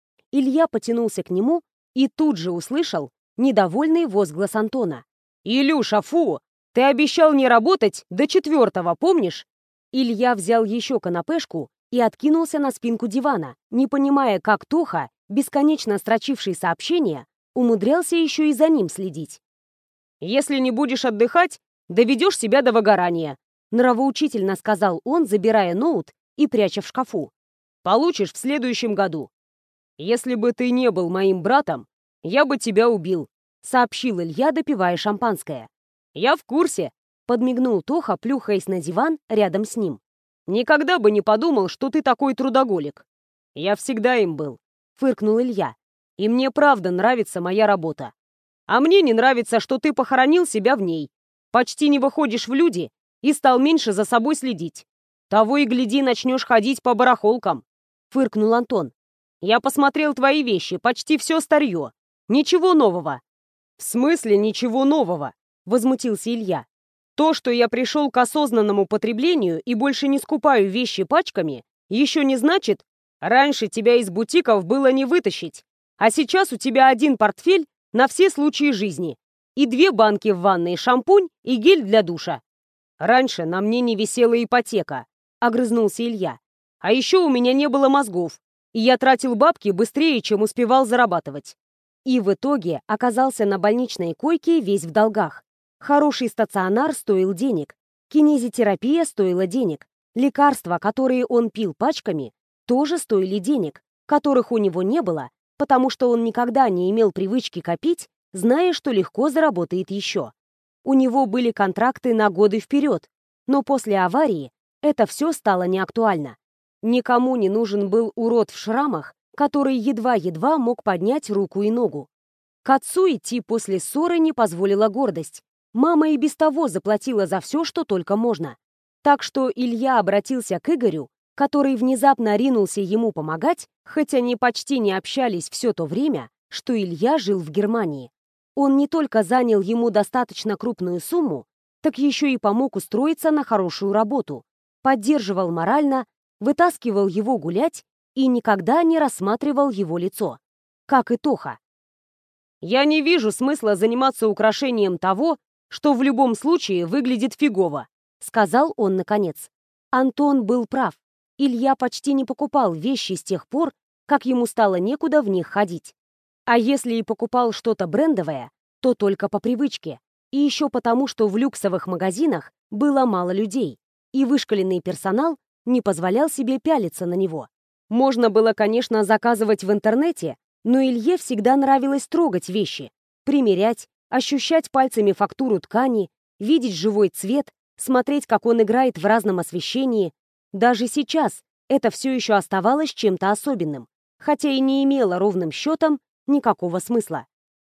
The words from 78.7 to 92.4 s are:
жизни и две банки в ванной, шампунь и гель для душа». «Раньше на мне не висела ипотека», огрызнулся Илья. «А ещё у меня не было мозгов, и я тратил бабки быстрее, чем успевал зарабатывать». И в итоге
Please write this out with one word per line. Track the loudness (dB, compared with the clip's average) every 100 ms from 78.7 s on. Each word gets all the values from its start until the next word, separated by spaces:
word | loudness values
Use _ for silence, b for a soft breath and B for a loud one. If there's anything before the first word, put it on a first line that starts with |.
жизни | 0 -4 -6 -10 -10 _ _ _ -2
и | 0
две | 4 2
банки | 6 2 4 0
в | 0
ванной, | 2 2 0 -2
шампунь | 2 0 6 4 4 _
и | -4 2
гель | 4 4
для | 4 2
душа». | 2 -4 -6 -8 _ _ _ _ _ -6
«Раньше | 2 2 2 -2 -4
на | -2
мне | -2 0
не | 0 -2
висела | -4 2 2 2
ипотека», | 0 -2 0 -4 -4 -10 -12 _ _ -2
огрызнулся | -2 0 0 2 0 -2
Илья. | -6 -4 -8 -8 _ _ _ _
«А | 0
ещё | 0 2 2 4
у |
меня | 2 2
не | 2 2
было | 4 4
мозгов, | 4 0 -4 -6 -8 _ _ _
и | -2
я | 2 4
тратил | 4 2 0
бабки | 2 2 2 -2
быстрее, | 0 0 0 0 0
чем | 0 0
успевал | 0 0 2 4 4
зарабатывать». | 2 2 0 -6 -14 -16 -20 _ _ _ _
И | -2 0
в | 2
итоге | 0